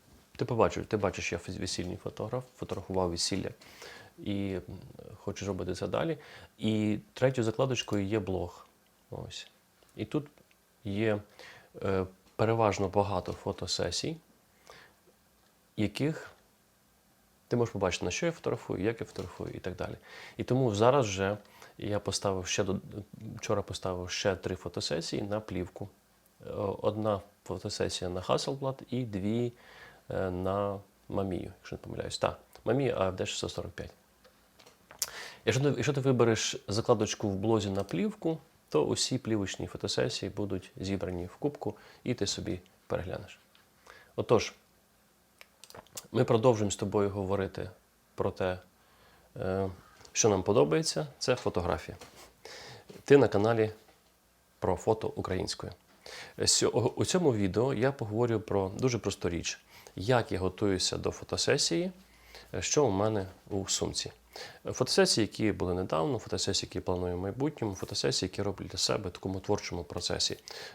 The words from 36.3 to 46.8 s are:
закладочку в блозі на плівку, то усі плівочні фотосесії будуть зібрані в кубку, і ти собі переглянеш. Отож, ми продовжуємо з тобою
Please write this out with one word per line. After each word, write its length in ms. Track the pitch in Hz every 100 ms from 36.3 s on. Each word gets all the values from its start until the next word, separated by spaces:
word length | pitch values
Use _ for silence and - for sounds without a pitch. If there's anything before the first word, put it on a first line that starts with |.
| 110 - - -
закладочку 640 | 101 113 110 107 - 104
в 60 | 95
блозі 340 | 107 113 98
на 140 | 98
плівку, 540 | 98 165 208 - 165 160 - _ -
то 160 | 151 135
усі 320 | 110 - 127
плівочні 500 | - 110 95 - 92
фотосесії 640 | - 104 - 127 - 98
будуть 420 | 95 101 95 - -
зібрані 480 | 95 98 92 90 90
в 100 | -
кубку, 400 | 147 143 107 - - -
і 100 | -
ти 140 | 123 98
собі 320 | - 98 90 - _ -
переглянеш. 520 | 85 85 - - - _ _ _ _ - - - -
Отож, 380 | 107 110 - - _ _ _ _ _ _ _ - - _ - - - - -
ми 120 | 110
продовжуємо 480 | 127 113 127 110 104
з 40 |
тобою 340 | -